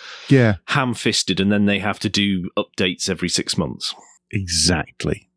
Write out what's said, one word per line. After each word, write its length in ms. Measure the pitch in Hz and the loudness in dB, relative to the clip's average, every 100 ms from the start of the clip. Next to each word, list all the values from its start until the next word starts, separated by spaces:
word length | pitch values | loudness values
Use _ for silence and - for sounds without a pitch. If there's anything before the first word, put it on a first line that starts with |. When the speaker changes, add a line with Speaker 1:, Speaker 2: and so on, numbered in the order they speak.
| - - - | -20 -8 4
Speaker 1:
Yeah. 240 | 135 113 95 - | 6 6 2 -2
Speaker 2:
ham-fisted 680 | 143 127 113 117 107 - 95 | -2 -2 -2 0 0 0 0
and 140 | 98 | 2
then 140 | 104 104 | 4 2
they 140 | 101 | 2
have 180 | 104 98 | -2 -2
to 100 | 110 | -2
do 400 | 104 101 95 90 - | 0 0 0 -2 -4
updates 540 | 104 - 95 87 - | -4 0 -2 0 -4
every 180 | 87 90 | -2 -2
six 300 | - - - | -2 -4 -2
months. 360 | 73 - - - - _ _ | -4 -4 -10 -12 -18 _ _
Speaker 1:
Exactly. 1000 | 107 90 82 80 85 - - 80 76 _ | -6 -4 0 0 0 -4 -6 -4 -4 _